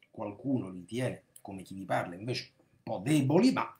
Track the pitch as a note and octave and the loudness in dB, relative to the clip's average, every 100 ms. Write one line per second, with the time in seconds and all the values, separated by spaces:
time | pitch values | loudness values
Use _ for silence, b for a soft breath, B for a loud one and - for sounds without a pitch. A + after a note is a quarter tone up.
0 | _ - G#2 G2+ C3 B2+ F#2+ F2+ F2 A#2 | _ -10 -10 -6 -2 -2 -2 -10 -8 -4
1 | B2+ - _ - - F#2+ F2 F#2+ F#2 C3 | -4 -6 _ -20 -14 -12 -12 -10 -4 -2
2 | F2+ F2 A#2 A2+ - _ _ _ - G#2 | -4 -6 -6 -6 -8 _ _ _ -8 -4
3 | G#2+ D3+ C3 E3+ B3+ - - | 2 4 6 6 6 4 -2